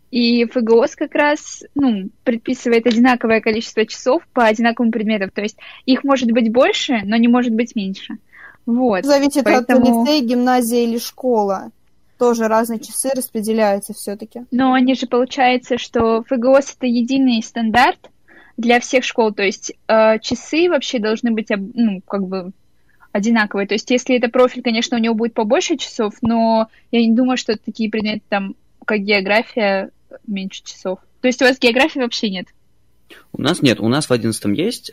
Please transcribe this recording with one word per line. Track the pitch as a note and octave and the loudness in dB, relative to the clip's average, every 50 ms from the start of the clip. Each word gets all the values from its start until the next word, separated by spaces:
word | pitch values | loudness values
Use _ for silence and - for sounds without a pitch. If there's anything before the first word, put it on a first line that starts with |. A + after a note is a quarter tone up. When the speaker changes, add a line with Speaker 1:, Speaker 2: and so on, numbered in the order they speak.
| _ _ | _ _
Speaker 1:
И | - A#3+ A#3+ A#3 A#3+ A#3 A#3 | -2 0 2 4 4 2 2
Ф | A3+ - | 0 0
Г | B3+ A3+ G#3+ A3+ | 0 2 4 4
О | A#3 B3+ | 4 4
С | D#4+ - | 2 -2
как | - D#4 C#4+ - | -4 -6 -2 0
раз, | D4+ D4 D4 D4 D4+ - - - - - - - | 0 2 2 0 -2 -4 -12 -18 -20 -18 -8 -2
ну, | C#4+ C#4 B3+ A3 G3 F#3 G3+ - _ - | 0 0 2 0 0 -4 -8 -14 _ -4
предписывает | C4 A#3 A#3 - - B3+ - - B3 A#3 A#3 A3+ | -2 -2 -2 -4 -6 -6 -4 0 2 2 2 2
одинаковое | B3+ A3 A#3 A#3+ B3+ B3 A#3+ - A3+ A3+ A3 | 2 4 4 4 4 4 2 0 0 0 0
количество | - A#3 C4 A#3+ A3+ - - A3 G#3+ | 0 0 -2 -2 -4 -4 -2 -2 -2
часов | G#3+ - - - B3+ C4 E4+ - _ - | -2 -6 -4 -2 -2 -2 -2 -2 _ 0
по | B3+ A#3 | 2 2
одинаковым | A3 A3 A3+ A3+ A#3 A#3 - B3 A3+ | 2 2 2 0 0 0 0 0 0
предметам. | A3 A3+ A3 G#3+ A3 G#3 G3 F#3 | 0 -2 -2 -2 -2 -2 -2 -4
То | - - G3+ | -6 -6 -6
есть | G#3+ - - - - - - - | -6 -8 -12 -20 -20 -20 -6 -2
их | - C4 B3 - | 0 0 2 2
может | C#4 C#4 C4 C4 A3+ | 0 0 2 2 2
быть | A3+ B3+ A3+ A3+ | 2 2 2 2
больше, | G#3+ B3 C#4+ F#4+ G#4+ - - - C4 G#3+ G3 | 2 2 2 2 2 -2 -2 -2 -2 -2 -2
но | G3 A3 | 0 0
не | A#3 A#3 | 2 4
может | A#3+ A#3+ B3 A#3+ B3 A3 | 4 4 2 2 0 0
быть | A3 B3 A#3+ - | -2 -2 -4 -4
меньше. | A3 G3 F#3+ F#3+ - - - A3+ - _ _ - - - - - _ _ | -6 -6 -6 -8 -10 -12 -16 -18 -18 _ _ -20 -20 -20 -20 -20 _ _
Вот. | A#3+ A#3 B3 B3+ B3 G3+ F3+ F3 | -4 -2 0 2 2 0 0 2
Speaker 2:
Зависит | C#4+ C#4+ C#4 C#4 C#4+ - C#4+ B3+ | 2 2 4 2 2 2 2 2
Speaker 1:
Поэтому | - - B3+ A#3+ - B3 B3+ A#3+ A#3+ A#3 A#3 | 4 2 2 4 4 4 4 4 4 4 2
Speaker 2:
от | A#3 C#4+ | 2 2
лицея, | D4+ D4+ A#3+ | 2 2 0
гимназии | A3+ B3 B3 B3 B3+ B3+ B3+ A#3+ A3+ A#3+ A#3+ A#3+ | 0 0 0 2 2 2 2 0 0 0 0 0
или | A#3 A3+ | 0 -2
школы. | A#3+ - - - - - B3+ A#3+ A3 G#3 G3 F#3+ F#3 - A#3 - _ _ _ _ _ _ _ _ - | -4 -6 -10 -10 -6 -2 0 0 2 0 0 -2 -4 -8 -12 -20 _ _ _ _ _ _ _ _ 0
Тоже | B3 A#3+ A#3 A#3 A3+ | 0 2 2 2 0
разные | G#3+ A3 A3 A#3 A3+ A3+ A3 | 2 2 2 0 0 -4 -8
часы | - - - - - C4 C4+ | -8 -10 -8 -6 -4 -4 -4
распределяются | C4 B3+ - - A3 G3+ A3 A3 A3 A3 G3+ G3+ G3+ G3+ - G#3 | -4 -6 -6 -6 -6 -4 -2 0 2 2 2 2 0 -4 -8 -14
всё-таки. | - - G3+ G3+ G#3 A3+ - - A#3 B3 - | -12 -10 -10 -10 -10 -12 -16 -16 -18 -10 -4
Speaker 1:
Но | - A#3+ C4+ C4 B3+ | -2 0 2 2 4
они | C4 B3+ B3+ C4 | 4 2 2 0
же, | A#3+ C#4 | -2 -2
получается, | - B3+ A#3+ B3+ B3+ - C#4+ B3+ B3 B3+ B3+ - - B3+ | -2 -2 -2 -2 -2 0 0 2 2 2 0 -2 -4 -6
что | A#3+ - - - A#3+ A3+ A3+ A3+ A3 | -6 -4 -4 -2 0 0 0 0 -2
Ф | A#3 - C4+ | -2 -4 -4
Г | B3 A3+ C4 | 0 2 4
О | C4+ C#4 | 4 4
С — | C4+ - - | 2 -2 -6
это | - - | -4 -2
единый | B3+ A#3 B3 A#3 B3 C4+ C4+ C4+ B3+ A#3+ A3 A3+ | -2 0 0 0 0 0 2 2 2 2 0 -2
стандарт | - - A#3 A3+ A3 G#3 A#3+ C4 E4 F#4 - - - _ _ _ _ - - - _ _ | -4 -6 -4 -2 0 2 2 2 2 0 -2 -10 -20 _ _ _ _ -20 -20 -20 _ _
для | - A3+ A#3 A#3+ B3 | -4 0 2 2 2
всех | - - - B3+ B3+ | 2 0 0 0 0
школ. | - - - A3+ G#3+ G#3 | -2 -2 -2 -2 -2 0
То | - G3+ | -2 -2
есть, | F#3+ A3 - - - - _ _ | -2 -2 -4 -8 -14 -16 _ _
э, | - A3 A3 A3 A3 A3 A3 | 0 2 4 4 4 2 0
часы | - - B3 - - - D4+ D#4 F4 | -2 -6 -8 -8 -6 -4 0 0 2
вообще | F4+ E4+ C#4 - - - B3 | 2 2 0 -2 -4 -4 -2
должны | G3+ G#3+ A3 A#3 - A#3+ | -2 -2 -2 -2 -2 -2
быть | A3+ G#3+ G#3+ - | -2 -2 -2 -4
об-, | A3 G3+ G3 G3 - | -4 -6 -6 -6 -2
ну, | A3 A#3+ A3 F#3+ F3+ - | 0 0 0 -2 -4 -8
как | - - G3 F#3+ | -8 -6 -6 -4
бы | F#3 F#3+ F#3+ F3 F#3 - _ _ _ _ _ _ _ _ _ _ _ - | -4 -6 -8 -8 -10 -14 _ _ _ _ _ _ _ _ _ _ _ -4
одинаковые. | G#3 G3 A#3 A#3 A3+ G#3 G3+ - G3 G3+ | -2 0 2 2 2 2 0 -2 -4 -2
То | G3 - | -2 -4
есть, | A#3 - - | -4 -2 0
если | B3+ B3 - - B3+ | -2 0 0 0 0
это | B3 B3 A#3 | 0 0 0
профиль, | - B3+ B3 B3+ - B3+ - | 2 2 2 2 0 -2 -4
конечно, | A#3+ A3+ A3+ A#3 - B3 | -4 -2 -2 -2 -2 -2
у | A#3 | 0
него | A3+ A3+ A#3 | 0 0 0
будет | G#3+ A#3 A#3 - | -2 -2 -2 -2
побольше | B3+ A3+ G#3 B3+ F4+ F4+ - E4+ | -2 -2 0 0 0 0 0 -4
часов, | C4 - - - - A3 G#3 - - | -4 -6 -8 -6 -4 -4 -4 -4 -4
но | - A3+ A#3 A3+ A3+ A3+ A3+ A3+ A3+ - _ _ _ _ | -2 -2 0 0 2 2 2 0 0 -2 _ _ _ _
я | - A#3 A#3 | 0 2 2
не | A3+ A3+ | 2 2
думаю, | A#3 C4 B3+ B3+ | 2 2 0 0
что | A#3+ - - G#3+ | -2 -2 -4 -4
такие | - _ - - - A3 G#3+ | -4 _ -10 -8 -6 -4 -4
предметы, | - A3 G#3 G#3+ G#3+ G#3+ - | -4 -4 -4 -4 -6 -8 -6
там, | - G#3 G3+ G3 G3 - _ _ _ _ _ - | -6 -4 -4 -4 -6 -10 _ _ _ _ _ -6
как | - A3 G#3+ | -4 -4 -2
география, | G3 G3+ G#3 G3+ F#3+ G3 G3+ A3 A#3+ - - A#3+ G#3 G3 G3 F#3+ G3 - - _ _ - - - _ | 0 0 0 0 0 0 0 0 -2 -2 -2 -2 0 0 0 -2 -4 -6 -12 _ _ -20 -20 -16 _
меньше | - G3+ G3 F#3+ F#3+ - - - | -8 -6 -6 -6 -8 -12 -16 -18
часов. | - - - - F#3+ F#3 - _ _ _ _ | -20 -16 -10 -8 -8 -8 -10 _ _ _ _
То | - | -2
есть | B3+ B3 - | -2 0 2
у | C#4 | 2
вас | B3+ C4+ - | 2 2 2
географии | C4 A#3+ A3+ B3+ C#4 D#4 - C#4+ | 2 2 2 2 0 0 0 -4
вообще | B3 A#3 - - - G#3 | -4 -4 -4 -4 -4 -4
нет? | F#3+ F3+ E3+ - _ _ _ _ _ _ _ _ _ _ _ - - - - _ | -6 -8 -10 -14 _ _ _ _ _ _ _ _ _ _ _ -20 -20 -20 -20 _
Speaker 3:
У | - - | -8 -4
нас | A#2 C#3 F3 - | -2 -2 0 2
нет, | - C3 G#2 - | 2 2 2 2
у | G#2 | 0
нас | A2+ B2 D3+ D3 - | 0 0 0 0 0
в | |
одиннадцатом | B2+ A#2 G#2 A2+ G#2+ - - G#2 G2+ | -2 0 0 -2 -4 -4 -4 -2 -2
есть, | C3+ E3+ A#3 B3 - - - | -2 -2 -4 -6 -8 -12 -10